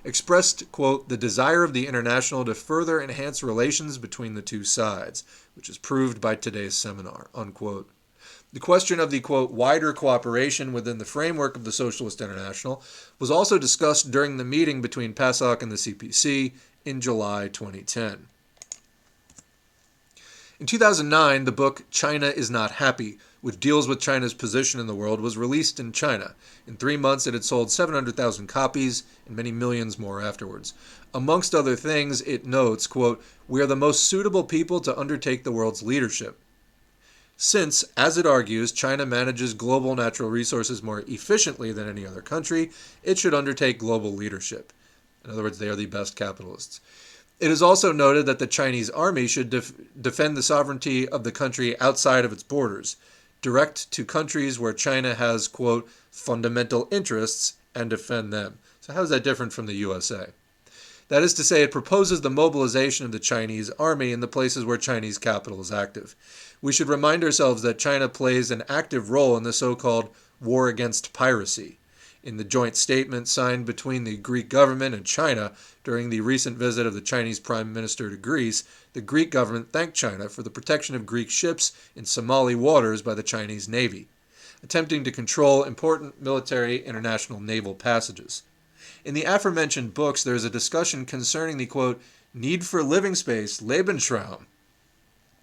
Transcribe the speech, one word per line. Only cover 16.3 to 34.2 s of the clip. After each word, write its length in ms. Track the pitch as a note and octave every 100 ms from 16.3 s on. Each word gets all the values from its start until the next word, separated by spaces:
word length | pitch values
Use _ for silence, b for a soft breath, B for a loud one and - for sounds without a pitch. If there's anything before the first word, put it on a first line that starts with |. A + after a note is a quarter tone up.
| C#3 C3 B2+ b b
in 160 | - C3+
July 460 | B2 A2+ G#2 G#2 G2+
twenty 360 | - G#2 G2
ten. 440 | G2+ - A2 G2 - _ _ _ - - _ _ _ _ _ - _ _ _ _ _ _ _ B B B B B
In 80 | C#3
two 120 | A#3
thousand 300 | G#3+ F3+ D3
nine, 360 | D#3 D3+ C3+
the 80 | C3
book 320 | A2 C#3 C3+ -
China 360 | - D3 D3+ C#3+
is 240 | C#3+ A#2
Not 220 | A#2+ G#2+
Happy, 460 | - C#3 B2 A2 G#2 b b
which 180 | B2 G2
deals 300 | C#3 D3 B2+
with 100 | C3+
China's 360 | - C3+ B2
position 440 | - A#2 A2+ C3 B2+
in 80 | A2+
the 80 |
world, 260 | G#2 G#2 A2
was 160 | A2+ A2
released 440 | A#2+ C#3+ D3+ -
in 100 | A#2
China. 460 | A2 D3+ A2+ F#2+ - b b
In 120 | - A2+
three 200 | C3 D3
months, 300 | C3+ C3+ C3
it 80 |
had 100 | A#2
sold 280 | - B2 A#2
seven 220 | - E3+
hundred 220 | D3+ B2 A#2+
thousand 300 | B2 G2 G2+
copies 560 | C3+ C3+ C#3+ C3+ A#2 b b -
and 80 |
many 160 | A2+ A#2
millions 480 | A#2 B2 A#2+ A2+ G2
more 240 | G2+ G2
afterwards. 520 | G#2 G2+ G2 G2 G2 B B B B
Amongst 420 | C3 C3 E3+ F3
other 200 | E3 C3+
things, 460 | B2 D3+ D3+ C#3+ C3
it 260 | - C3 B2+
notes, 400 | C3 B2 A2 -
quote, 340 | C3 A#2+ A#2 B B -
"We 120 | B2+
are 40 | C#3
the 80 |
most 300 | C3+ D3 D3
suitable 400 | - F#3+